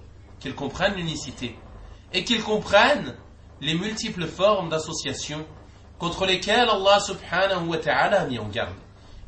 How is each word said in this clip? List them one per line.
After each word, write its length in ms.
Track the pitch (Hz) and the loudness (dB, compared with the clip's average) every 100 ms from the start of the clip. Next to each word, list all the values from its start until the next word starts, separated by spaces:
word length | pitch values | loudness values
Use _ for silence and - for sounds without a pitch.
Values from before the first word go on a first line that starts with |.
| - - - - | -20 -20 -20 -12
qu'il 160 | 135 123 | -10 -6
comprenne 400 | 135 - 196 190 | -6 0 0 0
l'unicité, 600 | 165 151 - - 120 - - - - - - | -6 -6 -8 -8 -10 -10 -18 -18 -18 -18 -6
et 100 | 185 | -4
qu'il 200 | - 226 | 0 -2
comprenne 720 | 214 208 - 202 247 285 143 117 - - - - | 0 -2 4 6 6 4 -2 -10 -16 -20 -20 -8
les 140 | 143 165 | -2 -2
multiples 520 | 208 220 220 180 160 | -2 -4 -6 -6 -6
formes 420 | - 196 202 170 | 2 4 4 2
d'association 760 | 156 160 156 143 127 - 196 - - - - - - | -4 -4 -6 -6 -6 -8 -8 -10 -16 -20 -20 -20 -6
contre 260 | 175 - 190 | -6 -2 0
lesquelles 440 | 180 202 226 233 | 0 2 4 4
Allah 300 | 202 196 202 | 4 6 6
subhanahu 680 | 196 185 - 170 196 185 165 | 4 -8 -4 0 2 0 -2
wa 100 | 160 | -2
ta'ala 440 | 156 131 170 202 | 0 2 4 2
a 40 | 143 | 0
mis 140 | 117 | -4
en 100 | 107 | -4
garde, 280 | 113 98 90 - - - - | -4 -4 -8 -18 -20 -20 -20